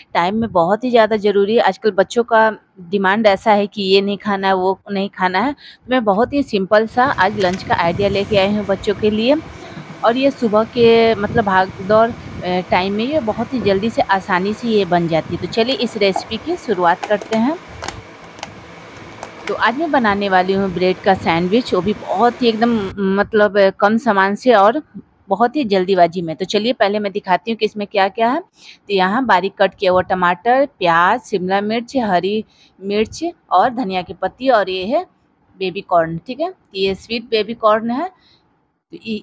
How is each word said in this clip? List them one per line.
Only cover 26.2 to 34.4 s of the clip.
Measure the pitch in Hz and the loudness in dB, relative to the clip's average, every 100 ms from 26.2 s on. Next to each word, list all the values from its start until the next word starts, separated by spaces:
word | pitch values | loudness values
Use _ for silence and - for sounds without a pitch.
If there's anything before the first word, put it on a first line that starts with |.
में। | 165 156 | -8 -8
तो | |
चलिए | 185 208 220 | -4 -2 -2
पहले | 254 196 208 | 0 0 0
मैं | 208 | -4
दिखाती | 196 190 180 - | -6 -2 -2 -2
हूँ | 226 | -4
कि | |
इसमें | 214 208 202 | -4 -4 -4
क्या-क्या | 202 196 208 226 | 0 0 2 0
है। | 294 | 0
तो | 370 _ - - - | -6 _ -20 -20 -4
यहाँ | 196 185 226 | 0 2 0
बारीक | 247 190 196 - | 2 0 0 0
कट | 196 | 0
किया | - 190 | 2 2
हुआ | 185 | 2
टमाटर, | 180 185 175 180 233 262 277 - | 2 0 0 0 0 2 0 0
प्याज, | 175 165 180 247 | 2 4 4 2
शिमला | - 196 180 196 | -4 -6 -2 -2
मिर्च, | 208 233 240 269 | -2 -4 -4 -4
हरी | 214 175 185 214 - _ _ _ | 0 0 0 -4 -6 _ _ _
मिर्च | 196 208 220 - 330 - _ | -4 -2 -2 -4 -8 -10 _
और | 180 208 | 2 2
धनिया | 233 196 185 | 0 -4 -4
की | 180 | -6
पत्ती | 175 185 - | -8 -8 -4